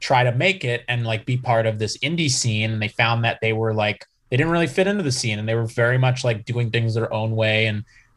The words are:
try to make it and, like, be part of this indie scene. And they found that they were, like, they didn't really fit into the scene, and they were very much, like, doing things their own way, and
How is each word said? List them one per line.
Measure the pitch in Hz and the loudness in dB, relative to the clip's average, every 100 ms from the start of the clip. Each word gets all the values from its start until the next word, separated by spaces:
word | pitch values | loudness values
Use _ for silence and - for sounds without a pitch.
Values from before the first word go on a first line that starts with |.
try | - 127 | 0 2
to | 123 | 4
make | 120 185 190 | 2 0 0
it | 127 120 - | -2 -4 -2
and, | 120 | -2
like, | 117 110 - | -2 -2 -2
be | 127 | -4
part | 123 113 113 | 0 2 2
of | 107 | 0
this | 107 - | -4 -4
indie | 139 170 147 | -4 0 0
scene. | 127 120 107 110 | 0 0 0 0
And | 110 | -2
they | 107 | -2
found | - 117 117 | 0 2 2
that | 113 - | 0 0
they | 110 | -2
were, | 110 113 | 0 0
like, | 107 104 101 - _ - | 0 0 -2 -10 _ -4
they | 127 | 0
didn't | 160 | 2
really | 170 160 | 2 0
fit | 190 190 | 0 0
into | 208 | 0
the | 147 | -2
scene, | 127 110 104 | -2 -2 -4
and | 107 | -2
they | 117 | -2
were | 113 | -2
very | - 120 127 | 0 2 4
much, | 127 127 | 2 2
like, | 123 107 - | 0 -2 -4
doing | 120 113 | -4 0
things | 117 117 | 0 0
their | 113 113 | 0 -2
own | 110 110 | -2 -2
way, | 110 110 110 110 | 0 2 2 2
and | 104 - - _ | -2 -8 -16 _